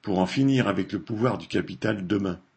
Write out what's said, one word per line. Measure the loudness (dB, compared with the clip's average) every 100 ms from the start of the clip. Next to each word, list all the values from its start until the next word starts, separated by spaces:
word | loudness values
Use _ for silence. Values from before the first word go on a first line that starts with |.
pour | 0 2
en | 2
finir | 4 4 4 2
avec | 0 -2
le | -6
pouvoir | -6 0 0 0
du | -4
capital | -4 -4 -4 -2 -2 -2
demain. | 0 0 -4 _